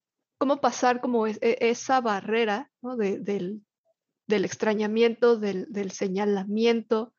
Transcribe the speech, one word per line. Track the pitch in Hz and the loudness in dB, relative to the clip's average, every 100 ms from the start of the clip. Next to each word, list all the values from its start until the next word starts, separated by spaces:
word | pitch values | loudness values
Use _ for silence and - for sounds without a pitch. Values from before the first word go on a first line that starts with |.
| _ _ _ - | _ _ _ -4
cómo | 277 277 | 0 2
pasar | 247 240 247 247 | 0 2 0 2
como | 240 240 220 | 0 0 0
es-, | 214 | 0
e-, | 233 - | 0 2
esa | 233 240 - 262 | 0 0 0 0
barrera, | 240 196 196 226 220 208 285 _ | 2 -4 -2 0 0 -2 -6 _
¿no? | 247 254 | -10 -2
de, | 196 247 | -2 -2
del, | 202 202 180 214 _ _ _ _ _ _ - | -4 -4 -4 -8 _ _ _ _ _ _ -2
del | 208 | 0
extrañamiento, | - - 220 214 214 220 233 226 240 233 | 0 -2 -2 0 0 2 2 4 4 4
del, | 208 185 - | 0 -4 -6
del | 202 196 | -6 -6
señalamiento, | - 202 185 208 202 196 214 233 233 220 220 240 | -4 -4 -2 0 0 -2 0 2 2 0 -2 -2